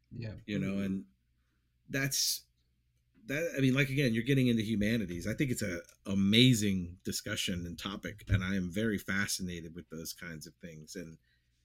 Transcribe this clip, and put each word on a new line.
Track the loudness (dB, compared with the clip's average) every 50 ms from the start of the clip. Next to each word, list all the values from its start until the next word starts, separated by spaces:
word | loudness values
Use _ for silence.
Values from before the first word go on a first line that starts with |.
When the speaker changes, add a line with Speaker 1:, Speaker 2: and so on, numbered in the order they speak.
| _ _ -12
Speaker 1:
Yeah. | -10 -10 -10 -10 -12 -10
Speaker 2:
You | -6 -4 -2
know, | -2 -2 -2
Speaker 3:
Mm-hmm. | -2 -2
Speaker 2:
and | -2 -2 -4 -6 -10 _ _ _ _ _ _ _ _ _ _ _ _ _ _ _ -8
that's, | -4 -2 -2 -2 -2 -2 0 -2 -2 -4 -6 _ _ _ _ _ _ _ _ _ _ _ _ _ _ _ -10
that, | -6 -4 -2 -2 -2 0
I | 2
mean, | 4 4 4
like, | 4 2 2
again, | 2 2 2 2 2
you're | 2 2
getting | 2 4 4 4 4
into | 4 2 2
humanities. | 0 0 2 2 2 2 0 0 -2 -6 -4 -4
I | -4 -2
think | -2 0 -2
it's | 0 -2 -2
a | -4 -4 -6 -8 -12 -20 _ -6
amazing | -2 2 2 4 6 8 10 10 10 8 6 4 2 2 0 -2 -4 -8 -10 -8
discussion | -6 -6 -6 -4 -4 -4 -4 -2 -4 -4 -4 -4
and | -6 -8 -8
topic, | -8 -8 -8 -6 -8 -10 -12 -10 -4 0
and | 2 2 2
I | 2 0
am | -2 -2 -2
very | -2 -2 0 0 0 -2
fascinated | -2 -2 -2 -2 0 -2 -2 -6 -6 -6 -8 -8 -10 -12 -14
with | -14 -16 -14
those | -12 -12 -10 -12 -12
kinds | -12 -12 -12 -12 -12 -14
of | -16 -20 _ -18
things. | -18 -16 -16 -18 -16 -14
And, | -12 -12 -14 -16 -20 _ _ _ _ _ _ _ _ _